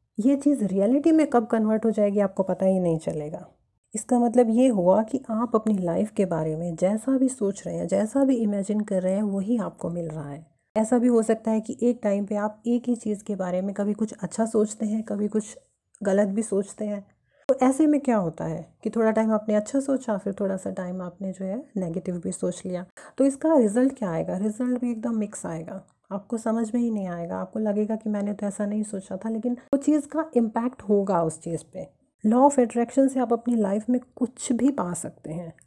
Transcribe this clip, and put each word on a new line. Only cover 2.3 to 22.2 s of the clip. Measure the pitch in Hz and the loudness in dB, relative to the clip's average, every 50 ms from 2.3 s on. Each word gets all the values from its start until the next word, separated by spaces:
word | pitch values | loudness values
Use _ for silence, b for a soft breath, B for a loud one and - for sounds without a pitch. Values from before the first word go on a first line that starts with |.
| 190 - | 0 -2
पता | 185 190 180 - 190 | -2 -2 -2 0 2
ही | 190 190 185 | 2 2 2
नहीं | 180 175 165 160 | 2 2 0 0
चलेगा। | - - 160 151 147 151 165 180 180 - _ _ _ _ _ _ _ _ - | -2 -4 -6 -6 -8 -8 -10 -12 -14 -18 _ _ _ _ _ _ _ _ -10
इसका | 208 - - 247 240 | -10 -2 0 2 2
मतलब | 240 233 220 247 240 226 | 2 4 4 4 4 6
ये | 220 240 262 269 | 4 4 4 4
हुआ | 226 196 175 180 190 208 | 4 4 4 4 4 4
कि | 220 220 - 254 - - | 2 0 -4 -6 -4 -4
आप | 220 220 240 240 - | -4 -2 0 0 0
अपनी | 214 220 220 214 190 | 0 2 2 0 0
लाइफ | 175 170 165 180 208 214 | 0 0 0 0 -2 -2
के | - - 196 | 0 0 0
बारे | 180 175 160 160 160 156 | 0 0 -2 -2 -2 -4
में | 160 170 175 165 | -4 -4 -6 -2
जैसा | 160 180 190 214 220 - 262 269 254 | 0 0 0 0 0 0 0 2 2
भी | 269 254 | 2 0
सोच | 254 - 208 196 196 - - | 0 0 -2 -2 -2 -4 -8
रहे | 175 170 | -8 -6
हैं, | 170 175 180 | -6 -2 0
जैसा | 190 196 214 220 - 277 277 | 0 0 0 0 2 2 4
भी | 269 262 | 4 4
इमेजिन | 233 226 208 202 202 196 208 208 214 | 2 2 0 0 -2 -2 -2 -2 -2
कर | 208 - 196 185 | -2 0 0 0
रहे | 185 185 190 | 0 0 0
हैं, | 202 | 0
वही | 214 202 196 196 190 214 247 226 | 0 0 -2 -2 0 0 0 0
आपको | 185 170 - - - 170 | -2 -4 -6 -8 -8 -6
मिल | 170 175 165 160 | -6 -6 -6 -6
रहा | 156 156 143 143 | -8 -8 -10 -10
है। | 143 160 160 - _ _ _ _ - | -12 -12 -14 -20 _ _ _ _ -2
ऐसा | 220 220 220 254 240 | 0 2 4 4 4
भी | 233 247 | 4 4
हो | 240 226 | 4 4
सकता | 220 226 226 220 - 226 | 4 2 0 0 0 0
है | 220 220 | 0 0
कि | 220 - - - | -2 -4 -4 0
एक | 226 240 240 247 | 0 0 2 2
टाइम | - 208 196 202 208 | 0 0 0 0 -2
पे | 190 208 | -2 -2
आप | 202 208 214 208 - - | -2 -4 -4 -6 -6 -2
एक | 233 240 240 240 247 | 0 0 0 0 -2
ही | 240 | -2
चीज़ | 226 - 214 208 196 - | -2 -2 -4 -6 -4 -6
के | - 202 | -6 -6
बारे | 185 185 180 180 185 | -4 -4 -2 -2 -2
में | 190 202 196 | -2 -2 -4
कभी | 202 202 208 | -2 -2 -2
कुछ | 208 208 220 214 | -2 -2 -4 -4
अच्छा | - - - 170 - - 226 | -4 -8 -8 -6 -2 -2 -2
सोचते | 220 - 214 214 214 - - 220 | 0 2 2 0 0 -2 -4 -4
हैं, | 208 214 220 | -2 -2 -4
कभी | 220 - 208 202 208 214 | -4 -4 -4 -4 -2 -2
कुछ | - 220 214 - - - _ _ _ _ _ _ _ _ | -2 -2 -4 -4 -10 -20 _ _ _ _ _ _ _ _
गलत | - 196 190 202 214 196 | -2 2 2 2 2 2
भी | 196 220 | 0 -2
सोचते | 226 - 196 196 202 - - - 214 | -2 0 -2 -2 -2 -4 -8 -8 -6
हैं। | 208 208 202 196 _ _ _ _ _ _ _ _ - | -6 -6 -8 -10 _ _ _ _ _ _ _ _ -2
तो | 262 262 | 0 2
ऐसे | 254 262 262 - 320 | 2 2 4 4 4
में | 302 294 277 | 4 4 2
क्या | 277 254 233 | 2 2 2
होता | 208 180 165 160 - 165 | 2 0 -2 -4 -6 -6
है | 160 160 165 160 - _ _ | -6 -6 -8 -10 -14 _ _
कि | - 220 | -8 -4
थोड़ा | - 233 220 214 | 0 2 2 2
टाइम | 202 220 220 220 | 2 2 2 2
आपने | 220 208 214 220 208 | 0 0 0 0 0
अच्छा | 208 208 - - 277 | 0 0 0 -2 -2
सोचा, | 269 277 269 262 - - 208 190 | 0 0 -2 -2 -2 -2 -4 -2
फिर | - 202 196 - | -4 -6 -4 -2
थोड़ा | 208 190 190 | -2 -2 -2
सा | 190 - 196 | -4 -6 -6
टाइम | 190 190 185 180 185 185 | -6 -6 -8 -8 -8 -8
आपने | 180 180 170 - 196 190 | -10 -10 -10 -8 -8 -8
जो | 180 185 190 | -8 -6 -6
है | 190 196 254 - - - | -6 -6 -8 -10 -8 -6
नेगेटिव | 202 180 165 165 180 170 185 175 | -6 -4 -4 -4 -6 -6 -6 -6
भी | 175 | -6